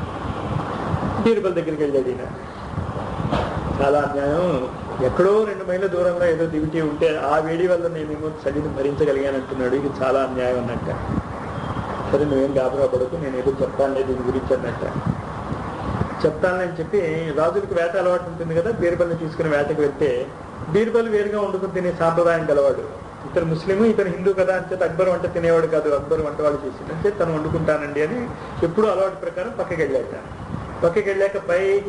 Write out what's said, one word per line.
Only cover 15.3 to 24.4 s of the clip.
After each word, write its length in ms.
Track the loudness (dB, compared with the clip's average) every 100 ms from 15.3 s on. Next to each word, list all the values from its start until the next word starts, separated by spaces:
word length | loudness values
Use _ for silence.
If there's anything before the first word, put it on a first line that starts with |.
| -8 -8 -6 -6 -6 -6 -2 -4 0 0
చెప్తానని 540 | 2 0 2 -2 -4
చెప్పి, 200 | 0 0 0 -2 -2 2
రాజులకు 360 | 2 2 0
వేట 240 | 0 0 2
అలవాటు 260 | 2 2
ఉంటుంది 320 | -2 -6 -2 0
కదా, 160 | 0
బీర్బల్ని 460 | 2 2 2 0 0
తీసుకుని 320 | -4 -2 0
వేటకు 320 | 2 2 2
వెళ్తే, 460 | 2 2 0 2 -4 -10 -14 -10 0
బీర్బల్ 400 | 2 4 2 2
వేరుగా 320 | 0 0 0
వండుకుని 300 | -2 -2 -2
తినే 200 | -2 -2
సాంప్రదాయం 580 | 2 2 4 4 4 4
గలవాడు. 300 | 4 4 2 -4 -10 -14 -12 -2
ఇతను 200 | 0 0
ముస్లిము, 400 | -2 0 4 4
ఇతను 240 | 4 0
హిందూ 240 | 0 0
కదా, 220 | 2